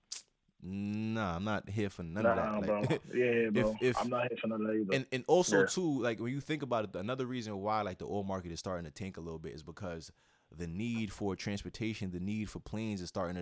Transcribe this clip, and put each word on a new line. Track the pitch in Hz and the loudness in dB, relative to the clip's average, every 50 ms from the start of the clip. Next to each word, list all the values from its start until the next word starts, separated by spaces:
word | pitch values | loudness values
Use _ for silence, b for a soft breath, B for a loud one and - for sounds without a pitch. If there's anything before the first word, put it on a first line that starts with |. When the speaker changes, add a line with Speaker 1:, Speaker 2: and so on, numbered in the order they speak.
| _ - - - - _ _ _ _ _ _ _ | _ -10 -10 -10 -10 _ _ _ _ _ _ _
Speaker 1:
nah, | - 90 95 98 101 104 104 107 110 110 113 113 107 92 85 | -8 -6 -4 -4 -2 -2 -2 0 0 0 0 0 0 0 -2
I'm | 85 98 | -2 0
not | 107 104 95 - - | 0 -2 -2 -2 -2
here | 101 113 104 95 | -2 0 0 0
for | - - | -2 -6
none | 90 82 82 104 113 | -8 -6 0 2 4
of | 117 113 | 4 4
Speaker 2:
Nah, | 113 113 107 107 107 | 4 2 0 0 0
Speaker 1:
that. | 101 107 | 2 2
Like, | 104 104 107 - | 2 2 2 2
<laughs> | 160 - - | 2 0 -2
Speaker 2:
bro. | - - | -2 2
Yeah, | 123 123 120 117 117 117 110 | 2 4 4 4 4 4 4
Speaker 1:
if, | 104 | 4
Speaker 2:
bro. | 110 110 107 110 107 | 4 4 4 2 2
Speaker 1:
if | 120 127 120 - | 2 4 4 2
Speaker 2:
I'm | 110 120 | 2 2
not | 123 120 120 123 | 2 0 0 0
here | 117 - | 0 -2
for | - 113 | -2 -2
none | 113 110 | 0 0
of | 107 | 2
that | 107 110 | 2 2
either. | 110 107 95 - | 2 2 2 2
Speaker 1:
And, | 135 131 - | 0 0 0
and | - 127 - - | -2 -2 4 6
also, | 156 180 175 - 110 - | 6 6 8 6 6 6
Speaker 2:
Yeah. | - | 4
Speaker 1:
too, | - - 185 185 160 143 123 | 4 2 2 2 2 2 2
like, | 110 120 117 - | 2 2 2 0
when | 113 120 | 0 -2
you | 135 139 | -2 -2
think | 135 - 156 147 | -2 -2 -2 -2
about | 143 123 123 113 107 | 0 0 2 2 2
it, | 98 95 | 0 -2
another | 85 95 113 131 131 127 | -2 -2 -2 0 0 -2
reason | 120 127 123 107 110 104 95 | -2 -2 -4 -4 -4 -4 -2
why, | 95 104 107 110 | 0 2 2 2
like, | 107 95 92 - | 2 0 -2 -4
the | 80 | -4
oil | 60 95 104 98 | -2 -2 -2 0
market | 98 95 95 87 85 | 0 -2 -2 -4 -4
is | 82 80 | -6 -6
starting | - 98 92 87 85 | -4 -4 -4 -4 -6
to | 78 | -8
tank | - - 104 95 90 - | -8 -8 -8 -8 -8 -8
a | |
little | 82 85 82 80 | -8 -6 -6 -6
bit | 80 80 - | -8 -8 -10
is | 80 | -10
because | 73 82 80 - 95 90 82 82 76 - - _ _ _ _ _ _ - - | -12 -12 -12 -8 -8 -6 -6 -8 -10 -12 -18 _ _ _ _ _ _ -16 -10
the | 78 87 | -8 -6
need | 82 82 95 110 117 117 113 110 101 | -4 -4 -2 -2 -2 0 0 -2 -2
for | - - 107 98 92 | -2 -2 -2 -2 -2
transportation, | - - 107 101 98 - 90 - - 110 113 110 - 107 92 | -2 -2 -4 -4 -4 -4 -8 -6 -4 -4 -4 -2 -4 -4 -4
the | 90 87 | -4 -2
need | 90 101 107 110 107 90 | -2 -2 -2 -2 -2 -4
for | - 90 | -6 -8
planes | - - - 107 113 110 104 95 | -8 -8 -6 -4 -2 -2 -4 -4
is | 90 82 | -4 -4
starting | - 101 92 87 90 90 | -4 -2 -2 -2 -2 -4